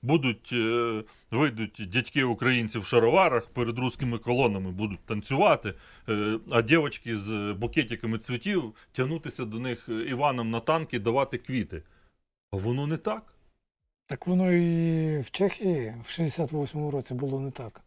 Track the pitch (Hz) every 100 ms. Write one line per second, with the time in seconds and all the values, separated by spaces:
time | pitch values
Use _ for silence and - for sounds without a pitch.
0 | 120 160 131 107 - 120 110 120 117 110
1 | 107 - _ 113 151 110 107 - 104 104
2 | 117 147 127 113 127 123 113 113 95 123
3 | 113 165 180 123 - - 117 120 127 -
4 | 127 117 - 123 127 101 95 90 107 92
5 | - 104 - 135 202 147 107 - - -
6 | - 104 104 110 - 120 110 165 147 -
7 | - 110 98 110 104 98 117 - 120 113
8 | 117 110 - 120 185 196 120 107 _ -
9 | 131 165 147 - 120 110 127 117 - 110
10 | - 127 143 127 113 117 - 160 156 123
11 | 107 123 135 123 - 131 101 82 - _
12 | _ _ _ _ _ 98 101 123 143 160
13 | - 220 - _ _ _ _ _ _ _
14 | _ 139 - 180 185 175 170 170 165 160
15 | 160 151 127 - 196 - 202 165 113 117
16 | 117 - 160 151 156 151 143 147 147 143
17 | 123 123 139 135 135 127 117 -